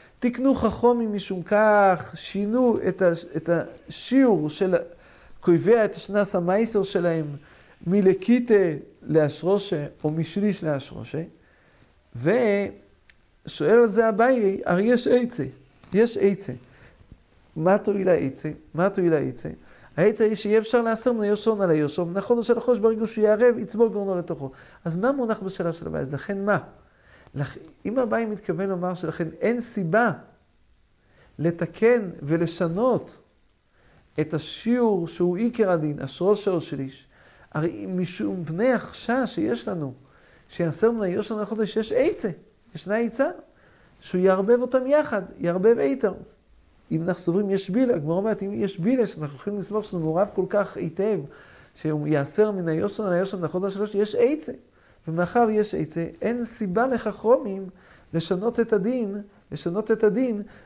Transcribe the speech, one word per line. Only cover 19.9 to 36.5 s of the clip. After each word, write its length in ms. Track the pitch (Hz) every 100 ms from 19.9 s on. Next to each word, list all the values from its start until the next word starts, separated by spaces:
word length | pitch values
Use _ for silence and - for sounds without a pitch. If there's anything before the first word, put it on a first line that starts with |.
| -
העצה 280 | 202 233
היא 100 | 220
שיהיה 240 | 214 208 220
אפשר 240 | 214 240
להסר 300 | 226 220 247
מן 80 | 226
היושן 400 | 208 208 220 214
על 100 | 185
היושן, 320 | 156 147 165
מן 140 | 170 190
החודש 340 | 190 233 226
על 80 | 240
החודש, 200 | 240 233
ברגע 280 | 226 220 220
שהוא 180 | 220
יערב, 340 | 208 214 247 240
יצבור 300 | 208 208 220
גורנו 300 | 202 196 180
לתוכו. 320 | 175 147 135 - - -
אז 120 | 170 170
מה 160 | 240
מונח 280 | 277 226 214
בשאלה 320 | 190 190 170
של 140 | 165 165
אביי? 140 | 156
אז 120 | 135
לכן 320 | 143 - 196
מה? 140 | 202 175 - - _ _ _ - -
לכ-, 240 | 139 135 - - - 196
אם 120 | 254
אביי 280 | 226 226 220
מתכוון 420 | 208 - 165 196
לומר 260 | 180 180
שלכן 340 | 175 165 - 165 -
אין 200 | 202 240
סיבה 520 | 233 208 165 208 233 139 - _ _ _ _ _ _ _ _ _ _ -
לתקן 720 | 160 170 165 - 226 240 190 -
ולשנות 960 | 143 165 170 - 170 180 254 202 - - _ _ _ _ _ _ _ _ _ -
את 140 | 151
השיעור 720 | 160 - - 226 247 226 190 165
שהוא 280 | - 180 180
עיקר 340 | 240 240 196
הדין, 320 | 175 151 147
השרושה 480 | 135 - 180 202 202